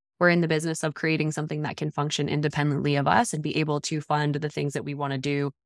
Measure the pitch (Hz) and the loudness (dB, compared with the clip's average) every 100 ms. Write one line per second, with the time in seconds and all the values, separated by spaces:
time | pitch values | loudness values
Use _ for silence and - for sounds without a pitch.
0 | _ _ 175 170 165 156 165 160 156 - | _ _ 4 6 4 2 0 -2 -4 -2
1 | 160 156 156 151 151 151 151 143 151 147 | 0 0 0 -2 -4 -4 -6 -4 -4 -2
2 | 147 - 143 147 147 151 147 139 143 143 | -2 -2 0 0 0 0 0 2 2 2
3 | 143 202 240 160 151 156 151 147 - 156 | 4 4 2 -2 -2 0 0 -2 -2 -6
4 | - 147 147 147 151 147 143 139 143 143 | 0 0 2 0 -2 -2 -4 -4 -6 -6
5 | 139 135 143 143 143 - | -4 -2 -2 -2 -2 -6